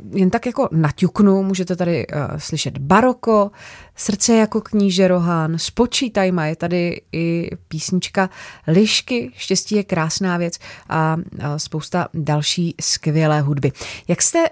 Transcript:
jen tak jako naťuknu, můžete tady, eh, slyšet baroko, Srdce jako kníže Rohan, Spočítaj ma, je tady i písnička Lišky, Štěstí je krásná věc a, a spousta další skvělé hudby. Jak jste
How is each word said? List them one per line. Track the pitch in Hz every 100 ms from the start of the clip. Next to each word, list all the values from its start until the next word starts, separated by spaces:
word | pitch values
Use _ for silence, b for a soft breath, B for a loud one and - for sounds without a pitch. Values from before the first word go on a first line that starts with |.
| 107
jen | 196 185
tak | 233 247
jako | 233 254
naťuknu, | 160 156 - 180 - 202 190
můžete | 190 190 180 175
tady, | 175 156 -
eh, | 151 139 151
slyšet | - 156 131 135
baroko, | 135 190 254 247 233 220 202 B B B B -
Srdce | - 202 -
jako | 226 214 220
kníže | - 214 202 180 185
Rohan, | 180 170 170 156 165
Spočítaj | - - 240 - 254 208 190
ma, | 180 156
je | 165
tady | 170 175 175 - _
i | 160 170 170 165 - -
písnička | 160 - 180 - - 185 B B B -
Lišky, | 165 214 - - 247 247 -
Štěstí | - 190 -
je | 208
krásná | 202 175 160 - 190 175
věc | 170 - B B B
a, | 160 156 160 - -
a | 143 147
spousta | - 156 - 180 -
další | 165 151 151 147 - 170 -
skvělé | - - 160 156 156 151
hudby. | 143 143 139 - B B -
Jak | 170
jste | - 339 330